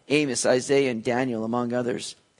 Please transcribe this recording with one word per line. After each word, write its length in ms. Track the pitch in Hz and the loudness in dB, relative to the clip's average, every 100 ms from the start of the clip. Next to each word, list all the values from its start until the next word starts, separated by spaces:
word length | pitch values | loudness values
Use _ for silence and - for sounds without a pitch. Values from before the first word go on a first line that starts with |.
| - | 0
Amos, 380 | 147 147 120 107 | 0 2 0 2
Isaiah 460 | 127 123 139 135 | 2 4 2 2
and 120 | 113 | 0
Daniel, 400 | 120 120 131 113 | -2 -2 -2 -2
among 300 | 110 120 120 | -2 -2 -2
others. 420 | 123 120 82 - - _ _ | -2 -2 -4 -8 -16 _ _